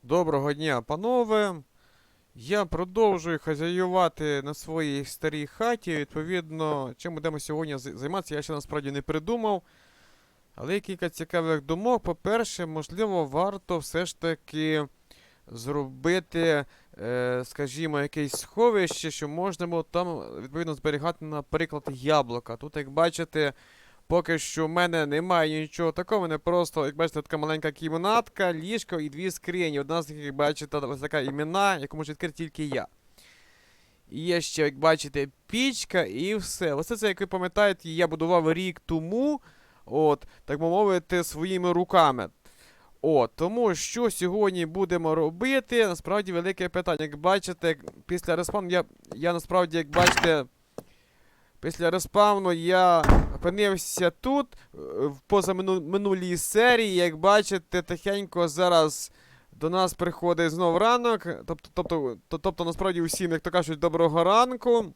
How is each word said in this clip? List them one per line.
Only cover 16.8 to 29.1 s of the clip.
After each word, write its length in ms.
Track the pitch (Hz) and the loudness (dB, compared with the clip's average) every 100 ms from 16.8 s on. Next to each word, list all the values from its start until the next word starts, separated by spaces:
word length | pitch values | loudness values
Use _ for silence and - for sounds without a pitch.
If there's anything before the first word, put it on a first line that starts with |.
| _ - | _ -12
е, 440 | 110 123 123 123 | -6 -2 -2 -2
скажімо, 560 | 123 - 139 135 160 147 | -6 -8 -8 -4 -4 -2
якесь 320 | 147 156 147 | -2 -4 -4
сховище, 800 | - - - 240 214 175 - 160 | -6 -8 2 4 4 0 -2 -6
що 180 | - 147 | -6 -8
можна 380 | 156 190 170 175 | -4 -6 -4 -4
було 160 | 170 | -4
там, 380 | 156 175 180 151 62 65 | -2 -4 -4 -6 -10 -12
відповідно, 320 | 127 147 160 | -10 -8 -6
зберігати, 500 | 147 156 147 160 170 | -2 -2 0 -2 -4
наприклад, 580 | 156 151 139 156 165 147 - | -8 -8 -4 -2 -2 -6 -8
яблука. 640 | 131 135 151 123 120 - 117 | -4 2 2 2 -6 -8 -12
Тут, 200 | 147 151 | -10 -10
як 140 | 135 | -4
бачите, 600 | 139 170 165 165 156 147 - - _ - _ _ | 2 2 0 -4 0 0 -2 -20 _ -20 _ _
поки 300 | 170 165 165 | 0 2 -2
що 280 | - 160 160 | -2 -4 -2
в 20 | |
мене 380 | 170 175 170 147 | 2 2 2 0
немає 540 | 147 180 175 156 156 | 0 2 2 2 0
нічого 320 | 156 - 170 | -6 -2 -2
такого, 260 | 160 180 214 | -2 -2 0
в 40 | |
мене 160 | 170 156 | 0 -2
просто, 480 | - 175 170 165 143 | 0 0 0 -2 -2
як 100 | 147 | 0
бачите, 260 | 165 151 | -2 -2
така 140 | - 156 | -6 -4
маленька 360 | 151 156 151 | -2 -2 -4
кімнатка, 800 | 143 160 165 190 226 226 - 185 | -6 -6 -2 2 2 0 -2 -2
ліжко 480 | 165 170 220 - 170 | -2 -4 -6 -4 -6
і 80 | |
дві 220 | 151 | -6